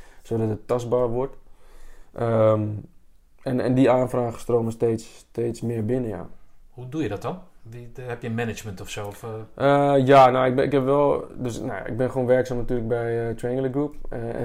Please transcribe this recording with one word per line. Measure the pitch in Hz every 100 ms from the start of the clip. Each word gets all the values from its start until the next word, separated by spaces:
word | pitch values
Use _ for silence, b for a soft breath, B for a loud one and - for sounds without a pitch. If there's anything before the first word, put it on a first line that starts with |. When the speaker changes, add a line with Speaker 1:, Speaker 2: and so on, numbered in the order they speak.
| b b
Speaker 1:
Zodat | - 113 110
het | 107 -
tastbaar | 123 117 123 123
wordt. | 120 135 - - b b b b b b
Ehm, | - 117 113 110 107 107 107 - - - - _ -
en, | 135 127
en | 110
die | 127 123
aanvragen | 127 123 123 120 113
stromen | - 117 113
steeds, | 113 117 113 - -
steeds | - - 117 117
meer | 117 117 107
binnen, | 127 117
ja. | 90 82 - - - -
Speaker 2:
Hoe | - 127
doe | 156
je | 117
dat | 98
dan? | 117 185 - -
Wie, | 113 120 120
de, | -
heb | 123 120
je | 120
management | 113 117 107 110 95
of | 104
zo? | - 101
Of, | 101
eh? | 117 110 107 - 139 143 143 139
Speaker 1:
Eh, | 131
ja, | 139 127
nou, | 127 131
ik | 127
ben, | 139
ik |
heb | 139
wel, | 131 143 143 - - -
dus, | 123 113
nou, | 123 98 -
ik | 110
ben | 127
gewoon | 131 123
werkzaam | 127 127 123
natuurlijk | 113 123 113
bij, | 120 117 117 117
eh, | 113
Triangular | 123 127 135
Group. | 131 147 - -
Eh, | 127 117 123